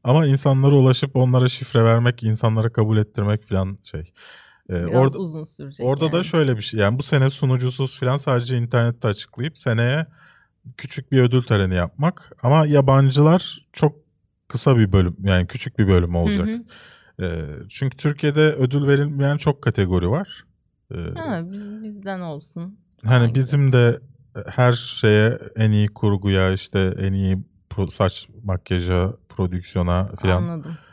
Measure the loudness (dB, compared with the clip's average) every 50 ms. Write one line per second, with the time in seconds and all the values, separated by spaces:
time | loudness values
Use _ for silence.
0 | _ 2 2 2 4 2 0 2 2 0 2 4 4 4 4 6 6 4 4 2
1 | 0 -2 0 0 2 2 4 2 2 2 0 -4 -10 -2 2 2 4 4 4 4
2 | 2 0 0 0 -2 -2 -2 0 0 0 0 0 -2 -2 0 0 0 2 2 0
3 | 0 -2 _ -4 -2 -2 -2 -4 -4 _ -4 -2 -2 -4 -6 -12 _ -14 -14 -14
4 | -14 -14 _ _ -20 -20 -20 -20 _ _ _ _ _ -8 -6 -6 -4 0 2 2
5 | 2 2 0 -4 -8 -8 -8 -12 -14 -14 _ -18 -18 -18 -14 -6 -4 -4 -2 -2
6 | -2 -2 -2 -2 -4 -2 0 0 2 2 0 -2 -4 -6 -2 0 0 2 0 -2
7 | -4 -2 0 2 2 0 0 -2 -2 0 0 0 -2 -4 -4 -4 -6 -8 -6 -4
8 | -4 -2 -2 -2 -2 -2 -2 -2 -2 -2 -4 -4 -4 -2 0 0 0 0 -2 -2
9 | -4 -4 -4 -4 -8 -14 _ -10 -10 -10 -10 -8 -4 -2 0 0 0 0 0 -2
10 | -4 -8 _ _ _ _ _ _ _ _ _ _ _ -20 -20 -18 -16 -12 -12 -12
11 | -8 0 2 4 4 4 4 2 2 2 0 2 2 2 0 0 -2 -2 -4 -2
12 | -2 -2 -2 -4 -14 -20 -20 _ 0 2 4 4 4 4 4 4 4 6 4 4
13 | 4 4 4 4 4 6 4 4 0 -4 -14 -18 _ _ _ 0 0 0 0 -2
14 | _ _ _ _ _ _ _ _ _ _ -8 -2 2 4 4 4 4 4 4 2
15 | 2 2 -2 -4 -2 0 2 2 0 -2 -6 -10 -10 -10 -2 0 2 4 4 4
16 | 4 2 0 0 0 0 0 0 -2 -4 -4 -8 -10 -14 -20 -20 -20 -20 -20 _
17 | _ _ _ -8 -8 -6 -6 -6 -8 -10 -12 -14 -16 -18 -10 -6 -6 -6 -6 -4
18 | -4 -4 -2 0 -2 0 2 4 2 2 2 2 -2 0 0 0 2 2 2 2
19 | 2 -2 -2 -2 0 0 0 0 -2 -2 -2 0 -2 -2 0 0 0 0 0 0
20 | 0 0 -2 -2 -4 -8 -14 -20 -20 _ _ _ _ _ _ _ _ _ -12 -10
21 | -10 -10 -10 -10 -8 -8 -8 -8 -8 -10 -12 -14 -14 -14 -16 -14 -14 -16 -16 -14
22 | -12 -12 -10 -10 -10 -10 -12 -14 -16 -16 -14 -14 -14 -14 -16 _ _ _ _ _
23 | -2 2 2 2 2 2 0 -2 -2 0 0 0 2 2 4 4 4 4 2 0
24 | -8 -18 -20 _ _ _ _ -14 -14 -10 -2 2 2 2 2 2 -4 -10 -10 -2
25 | 2 2 4 4 4 2 0 -4 -10 -14 -4 -2 0 2 2 2 0 0 -2 -2
26 | 0 0 0 0 0 0 0 2 2 0 0 -2 -6 -4 -2 0 0 0 -2 -2
27 | -4 -2 -2 0 0 0 -2 -2 -4 -12 _ _ _ _ -6 -6 -6 -6 -2 0
28 | 0 0 0 -4 -14 -20 -20 -14 -8 -6 -6 -6 -4 -4 -2 -2 0 0 0 0
29 | 0 -2 -4 -8 _ _ -6 -6 -4 -4 -4 -8 -10 -6 -4 -4 -2 0 0 0
30 | -2 -4 -8 -4 0 0 0 0 0 -4 -6 -10 -10 -12 -16 -16 -18 _